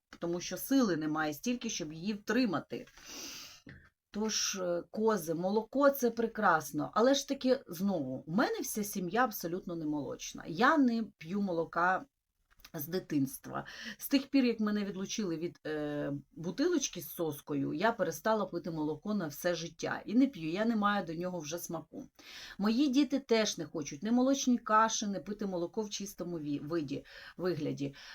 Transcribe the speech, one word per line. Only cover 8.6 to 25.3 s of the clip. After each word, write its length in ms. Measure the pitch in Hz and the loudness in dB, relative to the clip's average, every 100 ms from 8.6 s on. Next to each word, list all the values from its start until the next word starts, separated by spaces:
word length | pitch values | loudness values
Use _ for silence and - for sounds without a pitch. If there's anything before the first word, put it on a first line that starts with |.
| 269 214 | -4 -4
сім'я 400 | 202 196 175 220 | -4 -4 -2 0
абсолютно 520 | 254 - 170 175 - 165 | 0 -2 -6 -6 -6 -4
не 100 | 151 | -2
молочна. 580 | 147 131 123 - - - | -4 -4 -8 -10 -12 -8
Я 300 | 160 254 320 | 4 6 6
не 260 | 247 226 220 - | 4 4 -2 -10
п'ю 240 | 160 208 | -6 -2
молока 640 | 196 165 160 170 180 185 - _ _ _ _ _ - | 0 0 0 2 2 2 -2 _ _ _ _ _ -12
з 140 | 160 139 | -10 -4
дитинства. 800 | 180 - 151 135 - 131 135 - - 226 - | -4 0 0 0 -4 -8 -8 -8 -12 -12 -12
З 100 | - | 0
тих 200 | 277 - | 0 4
пір, 180 | 277 247 | 4 4
як 140 | 220 | 2
мене 260 | 214 208 202 | 0 0 -2
відлучили 520 | 190 190 - 196 165 | -6 -6 -4 -2 -2
від, 220 | 170 - 147 | -6 -6 -6
е, 480 | 151 147 147 147 143 - 160 | -4 -2 -2 -4 -6 -8 -8
бутилочки 640 | 165 175 339 320 - 175 | -6 0 2 2 -2 -6
з 80 | - | -10
соскою, 640 | - 160 143 - 143 139 | -4 -4 -4 -4 -2 -2
я 180 | 151 220 | 0 0
перестала 540 | 226 165 156 220 220 185 | 2 -2 -2 0 0 0
пити 260 | 170 175 | -4 -4
молоко 420 | 160 151 147 202 | -2 -2 -4 -2
на 140 | 208 156 | -2 -2
все 280 | - 175 165 | -2 -2 -2
життя. 460 | 165 - - 120 - | -6 -6 -6 -4 2
І 100 | 226 | 4
не 120 | 277 | 4
п'ю, 220 | 170 160 | 2 -4
я 160 | 185 226 | 0 2
не 100 | 220 | 2
маю 300 | 202 208 170 | 2 2 -2
до 80 | |
нього 260 | 160 180 175 | -4 -4 -4
вже 200 | 147 170 | -6 -8
смаку. 480 | - 165 - - - - - - - - | -6 -8 -8 -14 -16 -20 -20 -16 -14 0
Мої 300 | 208 233 294 | 2 4 4
діти 320 | 254 294 269 | 4 4 0
теж 380 | - 226 208 - | 2 2 4 -2
не 80 | 156 | -6
хочуть 380 | 165 147 147 | -6 -6 -6
не 80 | 214 | 2
молочні 460 | 240 262 277 254 240 | 4 4 4 4 2
каші, 500 | - 220 226 - 208 | 4 6 6 2 -2
не 120 | 190 | -4
пити 260 | - | -6